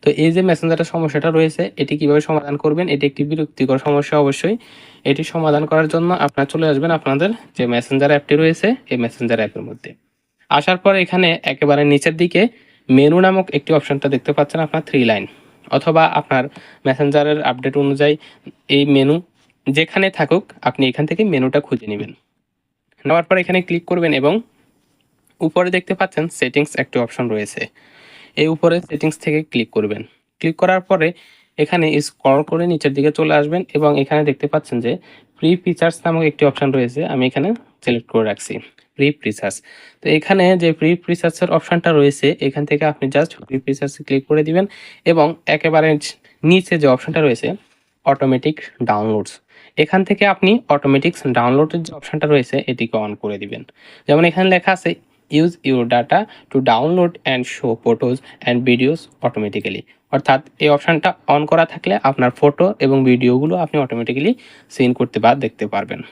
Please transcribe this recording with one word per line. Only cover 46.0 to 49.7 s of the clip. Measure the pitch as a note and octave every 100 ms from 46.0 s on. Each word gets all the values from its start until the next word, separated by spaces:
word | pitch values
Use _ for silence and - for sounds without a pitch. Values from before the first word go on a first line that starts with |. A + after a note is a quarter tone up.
| - - _ _
নিচে | D#3 F#3 F3+ F3
যে | D3
অপশনটা | B2+ - D#3+ D3+
রয়েছে | A#2 C#3+ G3 _ _ _ _ -
অটোমেটিক | C#3 C3+ C3 D3+ D#3 - _ A#2
ডাউনলোডস, | G#2+ A2 G#2+ G2 - _ _ -